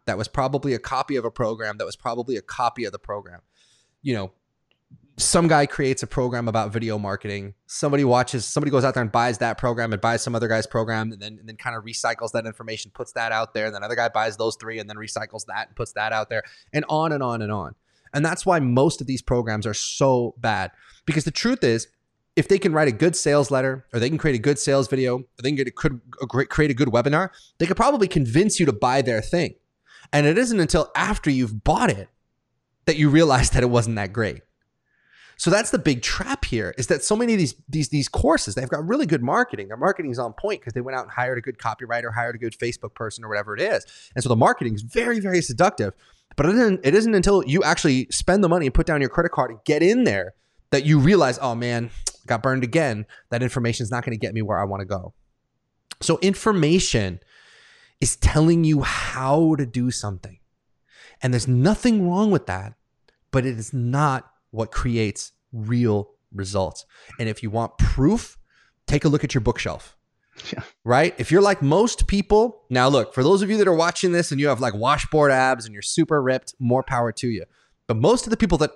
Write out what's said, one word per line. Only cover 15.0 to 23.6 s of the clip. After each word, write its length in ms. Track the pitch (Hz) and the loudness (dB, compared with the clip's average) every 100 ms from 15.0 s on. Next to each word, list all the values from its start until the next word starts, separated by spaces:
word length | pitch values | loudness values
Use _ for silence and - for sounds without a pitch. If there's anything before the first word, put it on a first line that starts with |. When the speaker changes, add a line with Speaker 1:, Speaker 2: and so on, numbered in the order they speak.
| 107 - 107 107 - | -10 -10 -10 -14 -10
Speaker 1:
that 220 | 101 110 | -10 -10
and 80 | - | -8
puts 160 | 117 | -8
that 200 | - 110 | -4 -4
out 160 | 110 107 | -2 -4
there, 140 | 113 - - _ | -6 -8 -16 _
and 120 | 151 151 | -6 -2
on 240 | 156 160 | 0 0
and 100 | 147 | -2
on 200 | 131 117 | -2 -4
and 100 | 107 | -4
on. 220 | 107 80 - _ _ _ | -6 -8 -12 _ _ _
And 120 | 143 | -2
that's 200 | 156 180 | -2 0
why 140 | 185 175 | 0 2
most 420 | 131 120 151 - | 4 4 2 0
of 60 | 123 | -6
these 160 | 131 | -6
programs 440 | - 123 113 107 110 | -2 -2 -2 -4 -4
are 80 | |
so 600 | 104 - - 139 127 120 - | -6 -6 0 2 2 0 -4
bad, 340 | 117 101 92 _ _ _ - | -4 -2 -4 _ _ _ -4
because 180 | 151 | -2
the 60 | 160 | -2
truth 320 | - 226 262 | -2 -2 0
is, 240 | 139 117 - _ _ _ _ | 2 0 -4 _ _ _ _
if 140 | - - | -2 2
they 100 | 190 | 2
can 140 | 196 | 2
write 160 | 156 151 | 2 2
a 40 | |
good 220 | 113 165 | 2 0
sales 360 | 170 151 147 139 | 2 2 2 2
letter, 340 | 135 | 0